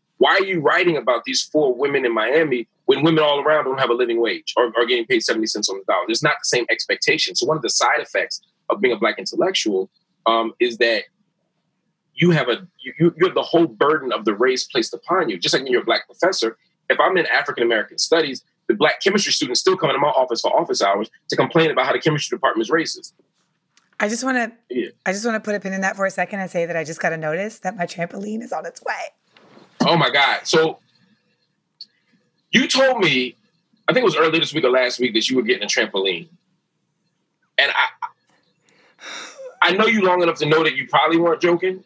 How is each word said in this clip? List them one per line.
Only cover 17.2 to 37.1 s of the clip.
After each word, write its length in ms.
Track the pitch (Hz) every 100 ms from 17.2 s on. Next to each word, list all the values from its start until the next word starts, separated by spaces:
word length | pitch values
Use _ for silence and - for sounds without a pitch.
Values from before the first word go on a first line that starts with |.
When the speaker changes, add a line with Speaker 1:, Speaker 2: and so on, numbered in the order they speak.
| 156
Speaker 1:
African-American 720 | 131 - - 117 110 101 -
studies, 440 | - 165 147 131 - _ -
the 60 |
Black 260 | 110 151 -
chemistry 300 | 196 208 -
students 280 | - 131 -
still 160 | 185 185
coming 200 | 151 135
to 40 |
my 80 | 147
office 320 | 135 127 117
for 160 | - 147
office 220 | 170 123
hours 300 | 98 101 113 _ -
to 80 | -
complain 340 | 135 165 160
about 160 | 131 131
how 60 |
the 60 | 127
chemistry 380 | 160 147 - 120
department 300 | 110 110 110
is 40 |
racist. 420 | 160 156 - - _ _ _ _ _ _ _ _ -
Speaker 2:
I 80 | 208
just 160 | 233
wanna, 280 | 254 254 233 - _
Speaker 1:
Yeah. 200 | - - - -
Speaker 2:
I 60 |
just 120 | 196
wanna 160 | 233 220
put 140 | -
a 60 | 208
pin 120 | 190
in 100 | 190
that 140 | 190 196
for 100 | 190
a 40 |
second 300 | 180 180 202
and 100 | 185
say 160 | 180 170
that 100 | 165
I 80 |
just 160 | 151 165
got 120 | 175
a 40 | 160
notice 440 | 156 165 208 220
that 160 | 185 190
my 100 | 175
trampoline 560 | - 175 202 208 220
is 100 | 240
on 140 | 254 175
its 160 | -
way. 300 | - 208 - - _ _ _ - - _
Speaker 1:
Oh 160 | 139 165
my 140 | 131
God! 300 | 139 135 -
So 340 | - 165 160 - _ _ _ _ _ _ _ _ _ _ - _ _ _ _ _ _
you 160 | 240 302
told 320 | 262 262 240
me, 360 | 175 131 123 - _ _ _ _ -
I 60 |
think 100 | 170
it 20 |
was 120 | 226 151
earlier 240 | 160 165
this 120 | 156
week 100 | 147
or 60 | 127
last 280 | 127 123 -
week, 160 | 123
that 140 | 110 113
you 80 | 131
were 60 |
getting 200 | 110 127
a 40 | 104
trampoline. 600 | - 107 98 95 85 85 _ _ _ _ _ _ _ _